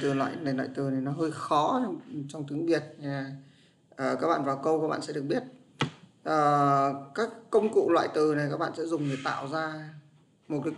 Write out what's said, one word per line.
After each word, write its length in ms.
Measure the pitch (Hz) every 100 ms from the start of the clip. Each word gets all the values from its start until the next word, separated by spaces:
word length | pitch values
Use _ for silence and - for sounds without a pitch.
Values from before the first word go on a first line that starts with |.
từ 120 | 143
loại 220 | 135 127 -
này, 120 | 135
loại 160 | 131 131 -
từ 140 | 139
này 120 | 135
nó 100 | 135
hơi 200 | 143 160
khó 500 | 151 - 151 160 254 233
trong, 140 | 160 - 151 143
trong 160 | 160 143
tiếng 180 | 147 165
Việt. 180 | 156 147 -
Nên 120 | 143
là, 220 | 139 135 139 - _ _ _ _ -
ờ, 200 | 131 131
các 120 | 160
bạn 160 | 160
vào 180 | 139 135
câu 180 | 156 156
các 60 | 156
bạn 140 | 147
sẽ 120 | -
được 100 | 147
biết. 200 | 139 233 - - _ - 165 - - _
Ờ, 720 | - 156 147 147 143 139 139 139 - -
các 140 | 226 - -
công 240 | 220 214
cụ 160 | 202 156
loại 200 | 165 -
từ 220 | 156 156 147
này 120 | 143
các 60 | 156
bạn 140 | 160 160
sẽ 80 | 160
dùng 240 | 165 143
để 60 | 135
tạo 240 | 147 127 135
ra 460 | 160 156 156 156 - - _ _ _ -
một 140 | 151
cái 80 | 156